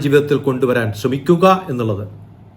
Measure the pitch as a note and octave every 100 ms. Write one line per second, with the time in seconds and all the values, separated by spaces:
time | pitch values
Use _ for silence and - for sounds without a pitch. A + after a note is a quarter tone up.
0 | C#3 C#3+ C#3+ C3+ C3+ B2+ B2+ B2 G#2+ -
1 | B2+ C#3 D#3 E3+ F#3+ F#3 E3+ B2 A2 G2
2 | G#2 - - - -